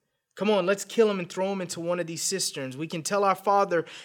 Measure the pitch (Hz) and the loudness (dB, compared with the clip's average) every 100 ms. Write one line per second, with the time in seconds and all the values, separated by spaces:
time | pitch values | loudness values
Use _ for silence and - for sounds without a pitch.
0 | _ _ _ - 196 202 175 196 - - | _ _ _ -2 2 4 4 0 0 4
1 | 214 196 175 185 190 196 175 175 170 175 | 4 2 -4 -4 -2 -2 -6 -6 -4 -2
2 | 165 165 - 190 - 151 131 127 160 170 | -4 -4 -4 -2 -4 -4 -8 -8 -8 -6
3 | 147 202 196 190 214 202 196 170 160 - | -2 0 2 2 4 4 4 0 -2 -12